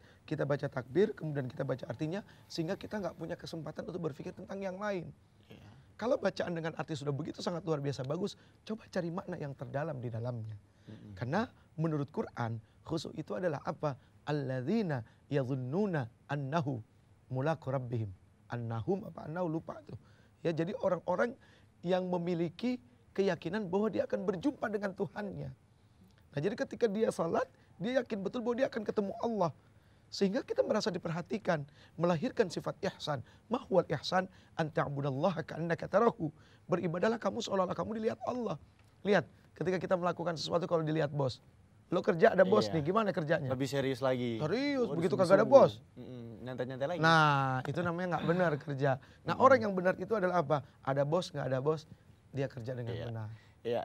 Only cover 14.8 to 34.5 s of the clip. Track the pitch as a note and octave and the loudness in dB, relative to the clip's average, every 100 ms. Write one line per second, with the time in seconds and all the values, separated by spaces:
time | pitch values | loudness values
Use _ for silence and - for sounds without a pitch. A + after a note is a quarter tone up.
14.8 | F#3 C3 - - - C#3 B2 C3+ B2 F3 | 0 -2 -6 -14 -4 -2 0 -2 -2 0
15.8 | G#3+ D#3 A2 - - D3 C3 E3 C#3 A2+ | 0 0 -4 -8 -6 -6 -2 -2 -2 -4
16.8 | - _ _ - - B2+ D3 D#3+ C3+ C3+ | -8 _ _ -20 -8 -2 0 -2 -2 -4
17.8 | A#2+ A#2+ G#2 F#2 _ _ - A#2+ A#2 A2+ | -2 -4 -4 -8 _ _ -10 -6 -4 -4
18.8 | A2+ F#3+ - E3 - E3+ F3 D#3+ - - | -2 -2 -4 -12 -8 -4 -2 -4 -6 -12
19.8 | - - - - - _ D#3+ E3 E3+ - | -12 -16 -16 -20 -20 _ -4 -2 -2 0
20.8 | F#3+ F3 - F3+ A#3+ - - - - _ | 0 0 -2 0 0 -2 -18 -20 -20 _
21.8 | E3+ F#3 F#3 F3+ F3 E3+ E3+ - B3 B3 | 0 0 0 -2 0 0 -2 -2 -4 -4
22.8 | - - _ - G3 E3 D#3+ G#3+ F#3 G3 | -8 -20 _ 0 0 0 -2 -4 0 2
23.8 | A3 G3+ - G#3 G3 F#3 C#4+ C4+ A#3 G#3 | 2 0 0 -2 -2 0 0 -2 -2 -2
24.8 | G3+ - F#3+ G#3 G3+ E3 C#3 C3 _ _ | -2 -4 -6 -4 -8 -8 -10 -12 _ _
25.8 | - - - - - C#3+ F3+ A#3 C4+ - | -20 -20 -20 -20 -8 -2 -2 -2 -4 0
26.8 | A3+ G3+ G#3+ G3 E3 - C5 - _ - | 2 2 0 0 0 0 -2 -8 _ -6
27.8 | G#3 C4 - G3+ G3 B3+ A3+ A#3+ C4+ A#3 | 0 0 -2 -4 -4 -4 -2 0 0 -2
28.8 | G#3 G#3+ G3 - A#3+ G#3+ E3+ - - - | -2 -2 -2 -2 -2 0 0 -2 -18 -20
29.8 | _ - - - G3 A#3+ - A4+ - G#3+ | _ -20 -10 0 2 2 -2 0 2 2
30.8 | G3+ F3 F3 E3 - A3 - D#3 C#3 - | 0 -4 -4 -6 -4 -4 0 0 -2 -14
31.8 | - - E3+ E3 A#3 - F#3 E3+ D#3 - | -16 0 2 2 0 0 0 0 -6 -4
32.8 | F#3+ - - C#3+ - - - G#3+ - F#3 | -6 -4 -6 -6 -8 -16 -4 -4 2 2
33.8 | - C#3+ - F#3 F#3 - - | 4 -2 0 0 0 -6 -12